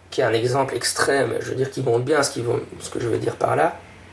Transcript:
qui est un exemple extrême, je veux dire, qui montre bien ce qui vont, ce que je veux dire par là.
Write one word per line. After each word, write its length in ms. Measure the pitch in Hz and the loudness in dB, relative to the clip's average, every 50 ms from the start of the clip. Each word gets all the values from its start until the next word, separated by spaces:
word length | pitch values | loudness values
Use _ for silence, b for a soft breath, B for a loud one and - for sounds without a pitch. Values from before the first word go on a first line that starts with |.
| - - | -20 -6
qui 120 | - - | -2 0
est 20 | 131 | 2
un 80 | 113 | 2
exemple 420 | 113 113 117 123 127 139 135 135 - | 2 2 2 2 2 2 0 0 -2
extrême, 600 | 123 - - - - - - 139 139 123 113 - - | -2 -2 -2 0 0 2 2 4 4 2 2 0 -4
je 100 | - 113 | -4 -4
veux 40 | - | -2
dire, 160 | 127 135 131 | -2 -2 -2
qui 120 | - 135 | -4 -2
montre 220 | 127 127 117 120 123 | 0 2 2 2 2
bien 180 | 135 156 147 | 2 2 2
ce 80 | 135 - | 2 0
qui 100 | - - | -2 -4
vont, 200 | 117 120 113 - - - - - | -2 -2 -2 -2 -4 -6 -12 -14
ce 80 | - - | -12 -10
que 120 | - - | -6 -4
je 80 | 117 117 | -2 0
veux 100 | 110 113 | 0 0
dire 180 | - 113 113 | -2 -2 -2
par 180 | - - 120 120 | 0 0 2 2
là. 200 | 139 151 175 - - - - - - - - | 2 2 2 0 -4 -14 -20 -20 -20 -20 -20